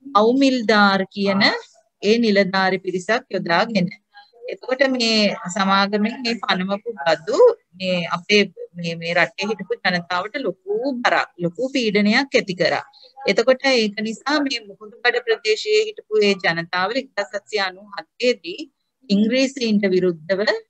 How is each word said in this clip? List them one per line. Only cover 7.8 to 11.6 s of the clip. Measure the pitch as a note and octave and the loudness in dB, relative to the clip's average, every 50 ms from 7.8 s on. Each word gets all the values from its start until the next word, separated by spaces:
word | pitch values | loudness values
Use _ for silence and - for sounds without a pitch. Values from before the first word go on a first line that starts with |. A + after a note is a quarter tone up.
| F#3 F#3 F#3 F3+ F3 | -4 -2 -2 -2 -2
අපේ | - - F3+ F3 _ G#3 G#3 G3+ F3+ - - - - _ | -4 -6 -8 -2 _ 2 2 2 2 -2 -14 -16 -16 _
මේ, | E3+ E3+ E3+ E3 | -8 -8 -8 -8
මේ | E3 E3 E3 E3+ | -6 -6 -4 0
රටේ | F3 E3+ E3+ - - G3 | 0 0 0 -2 -8 -6
හිටපු | G#3 A3 - G3 - B4 | -6 -4 -6 -6 -8 -8
ජනතාවට | - _ F#3+ F3+ F3 F3 - F#3 - A#3+ G#3+ _ | -4 _ -2 -2 -2 -4 -2 -4 -4 -4 -4 _
ලොකු | C#4+ C4+ - - _ _ F#4+ G4+ A4 A#4+ C#4 C#4 | -6 -6 -6 -6 _ _ -6 -4 -4 -2 -4 -6
බරක්, | A#3+ A#3+ G3 F3 D3 B2+ - _ | -2 0 0 2 2 0 -2 _
ලොකු | - F3 E3+ E3+ - | -6 -6 -6 -4 -4